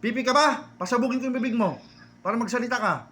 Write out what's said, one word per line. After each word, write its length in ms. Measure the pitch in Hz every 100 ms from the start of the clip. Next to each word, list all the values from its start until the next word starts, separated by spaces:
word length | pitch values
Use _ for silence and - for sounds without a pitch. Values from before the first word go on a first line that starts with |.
Pipi 160 | 214 233 254
ka 80 | 277
ba? 320 | 302 247 - -
Pasabugin 480 | 185 240 247 254
ko 80 | 262
yung 80 | 247
bibig 160 | 247 233
mo 240 | 196 139 - - - -
para 160 | 180 233
magsalita 400 | 220 240 233 240
ka. 180 | 208 143 -